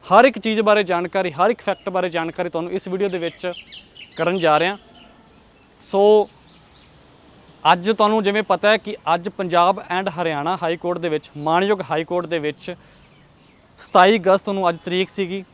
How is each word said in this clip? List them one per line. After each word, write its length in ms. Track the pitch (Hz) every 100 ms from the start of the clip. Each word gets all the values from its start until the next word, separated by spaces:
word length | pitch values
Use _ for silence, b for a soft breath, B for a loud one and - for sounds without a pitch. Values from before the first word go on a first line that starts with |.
ਹਰ 240 | - 190
ਇੱਕ 140 | 262 226
ਚੀਜ਼ 220 | 220 214
ਬਾਰੇ 220 | 214 214
ਜਾਣਕਾਰੀ, 480 | 190 175 180 196 185
ਹਰ 200 | 143 190
ਇੱਕ 100 | 240
ਫੈਕਟ 280 | - 190 -
ਬਾਰੇ 200 | 185 180
ਜਾਣਕਾਰੀ 400 | 165 165 160 175
ਤੁਹਾਨੂੰ 240 | 165 170
ਇਸ 160 | 185 190
ਵੀਡੀਓ 200 | 185 202
ਦੇ 100 | 180
ਵਿੱਚ 340 | 170 - 180 175 - - - - - -
ਕਰਨ 220 | 165 185
ਜਾ 200 | 165 151
ਰਿਹਾ। 200 | 170 202 _ - - - _ _ _ _ _ _
ਸੋ, 480 | - 196 208 214 208 _ _ - _ _ - _ _ _ _ - _ - 151
ਅੱਜ 180 | 180 180
ਤੁਹਾਨੂੰ 320 | 220 214 220
ਜਿਵੇਂ 200 | 196 202
ਪਤਾ 280 | 208 185 208
ਹੈ 60 | 220
ਕਿ 200 | - 208 -
ਅੱਜ 140 | 170 175
ਪੰਜਾਬ 500 | - 185 170 175 190
and 320 | - 180 196
ਹਰਿਆਣਾ 480 | 165 170 147 151 185
ਹਾਈ 140 | 165 170
ਕੋਰਟ 220 | 175 175
ਦੇ 100 | 170
ਵਿੱਚ, 220 | 151 - 147
ਮਾਣਯੋਗ 440 | 147 165 196 208 180
ਹਾਈ 140 | 156
ਕੋਰਟ 220 | 160 175 165
ਦੇ 120 | 165
ਵਿੱਚ 360 | 147 147 - 175 b b b b b _ _ _ _ _
ਸਤਾਈ 400 | - 196 185 220
ਅਗਸਤ 320 | 180 190 -
ਨੂੰ 180 | 196 185
ਅੱਜ 80 | 170
ਤਰੀਕ 240 | - 180 185
ਸੀਗੀ। 360 | - 185 190 185